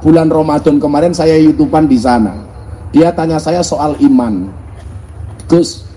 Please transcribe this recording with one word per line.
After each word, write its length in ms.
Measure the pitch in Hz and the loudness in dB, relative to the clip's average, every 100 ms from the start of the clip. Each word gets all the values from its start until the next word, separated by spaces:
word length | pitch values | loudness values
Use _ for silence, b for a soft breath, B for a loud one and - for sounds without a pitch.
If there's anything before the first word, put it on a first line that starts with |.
Bulan 240 | 156 165 160 | 2 4 4
Ramadan 480 | 156 156 151 156 143 | 0 0 0 2 0
kemarin 380 | 147 147 175 170 | 0 0 0 0
saya 180 | 160 160 | 2 4
youtuban 480 | 156 151 143 156 151 | 4 4 2 2 2
di 80 | 127 | 2
sana. 460 | 123 120 104 90 - - - - - | 2 0 0 -4 -16 -18 -18 -16 -2
Dia 160 | 143 165 | 2 2
tanya 300 | 170 160 156 | 0 -4 -4
saya 240 | 156 175 | -2 -2
soal 320 | 170 147 151 143 | -2 -2 -2 2
iman. 540 | 139 127 117 95 98 - - - - - - - - - - | 2 2 0 -4 -8 -12 -18 -18 -18 -18 -18 -16 -16 -10 0
"Gus, 340 | 170 - - - | 0 0 -6 -18